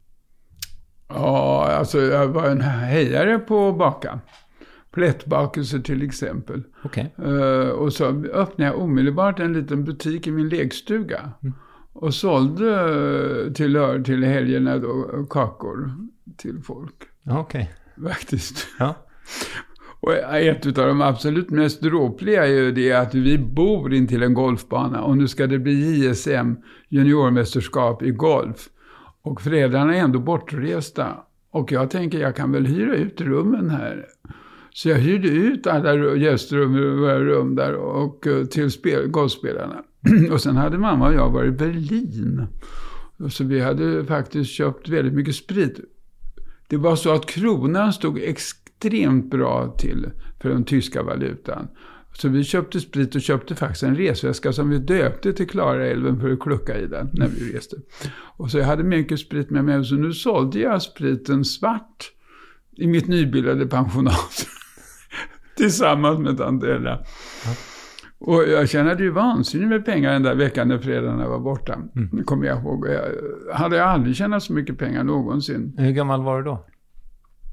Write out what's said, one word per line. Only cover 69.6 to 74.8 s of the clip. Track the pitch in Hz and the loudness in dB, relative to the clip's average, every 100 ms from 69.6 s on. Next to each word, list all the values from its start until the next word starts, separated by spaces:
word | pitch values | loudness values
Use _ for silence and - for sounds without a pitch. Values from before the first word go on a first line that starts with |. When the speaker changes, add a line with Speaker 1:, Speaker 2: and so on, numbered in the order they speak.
| 220 | 0
Speaker 1:
med | 220 | 0
pengar | 214 170 139 | 0 0 2
den | 139 | 2
där | 131 | 2
veckan | 127 139 135 120 | 2 2 2 2
när | 123 | 2
föräldrarna | 131 123 120 120 120 | 0 -2 -2 -2 -2
var | 123 | -4
borta. | 127 139 - | -4 -4 -4
Speaker 2:
Mm. | 113 - 123 98 | -6 -6 -4 -2
Speaker 1:
Det | - | -2
kommer | - 135 - | -2 -2 0
jag | 120 | -2
ihåg. | 76 - - | -4 -4 -2
Jag | 71 - - - - - | -2 -4 -6 -8 -10 -8
hade | 123 170 170 | -2 0 2
aldrig | 180 170 123 127 | 2 2 2 0
tjänat | 202 208 | 0 -2
så | 196 | -2
mycket | 151 139 | -4 -4
pengar | 127 | -4